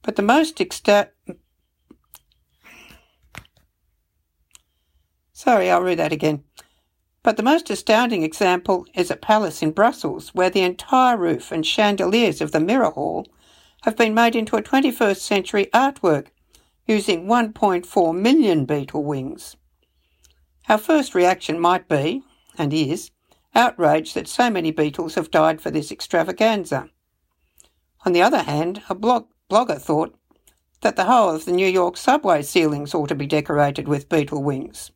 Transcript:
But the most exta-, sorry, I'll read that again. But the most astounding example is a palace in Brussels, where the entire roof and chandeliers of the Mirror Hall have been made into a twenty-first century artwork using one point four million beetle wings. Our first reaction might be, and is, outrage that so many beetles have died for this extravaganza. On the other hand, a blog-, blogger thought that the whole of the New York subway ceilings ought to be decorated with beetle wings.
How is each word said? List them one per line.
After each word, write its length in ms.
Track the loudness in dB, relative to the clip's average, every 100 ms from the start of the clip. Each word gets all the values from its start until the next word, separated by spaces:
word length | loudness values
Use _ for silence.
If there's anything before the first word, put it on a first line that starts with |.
But 140 | -4
the 60 | -2
most 380 | 2 2 2 -4
exta-, 500 | -8 -2 2 2 2 _ -20 -20 _ _ _ _ _ _ _ -20 _ _ _ _ -20 -20 -20 -20 _ _ _ -20 _ _ _ _ _ _ _ _ _ _ _ _ _ _ _ _ _ _ _
sorry, 360 | -4 2 2 2
I'll 120 | 0
read 180 | 0 -2
that 140 | -2
again. 320 | -2 -2 -2 _ -20 _ _ _ _ _ _
But 140 | -2
the 80 | 0
most 260 | 2 0 0
astounding 540 | -6 2 2 2 -2
example 600 | -4 0 0 0 0 -2 -4
is 160 | -6 -4
a 60 | -4
palace 440 | 0 0 0 -2
in 100 | -4
Brussels, 580 | 2 0 0 -8 -8 -8
where 200 | 0 0
the 120 | 2
entire 560 | -2 -4 0 2 2 2
roof 340 | -2 -4 -6
and 160 | -6 -4
chandeliers 720 | 0 0 0 0 2 0 -2
of 140 | -2
the 80 | -2
Mirror 300 | 0 2 0
Hall 360 | -2 -6 -6 -10 _ _ _ _ _
have 160 | -6 0
been 160 | 2
made 240 | 4 2 2
into 180 | -2
a 60 | -4
twenty-first 600 | 0 0 0 0 0 0
century 440 | -2 -2 0 -2 2
artwork 540 | 2 2 0 0 0 -2 _ _ _ _ _ -2
using 400 | 0 0 -4 0
one 240 | 0 0
point 340 | 0 0 0
four 280 | -2 0 0
million 500 | 2 2 4 4 2
beetle 400 | 0 -4 -4 -6
wings. 540 | -6 -6 -8 -12 -18 -20 _ _ _ _ _ _ _ _ _ _ 0
Our 80 | 0
first 360 | 2 0 2
reaction 460 | 2 2 2 -4 0
might 300 | 0 0 _
be, 340 | -2 0 -4 _ _ _ -6
and 160 | -2
is, 380 | -2 -2 -4 -10 _ _ _ _
outrage 600 | 2 2 2 2 2 -2
that 160 | -10 -6
so 200 | 0 0
many 220 | 0 -4
beetles 440 | -2 -2 -2 -6
have 140 | -6 0
died 300 | 2 2 0
for 120 | -4
this 200 | -6 -6
extravaganza. 1000 | -14 -4 -2 -2 0 0 0 -4 -8 -8 _ _ _ _ _ _ _ _ _ _ _
On 80 | 0
the 80 | 4
other 220 | 4 2
hand, 380 | -2 -4 -4 -6 -10
a 60 |
blog-, 320 | -4 0 0 -2 _ _
blogger 320 | 0 0 -6
thought 340 | -2 -2 -2 _ _ _ _ _ _ _
that 140 | -2
the 100 | 0
whole 240 | 2 4 4
of 160 | 0
the 60 | -2
New 160 | 0 2
York 300 | 2 0 0
subway 460 | 0 0 2 0
ceilings 500 | 2 0 0 -2 -4
ought 160 | -4 -4
to 60 |
be 100 | -4
decorated 600 | -2 -4 0 0 0 -2 -4
with 200 | -4 0
beetle 360 | -2 -2 -4
wings. 480 | -4 -6 -10 -16 -20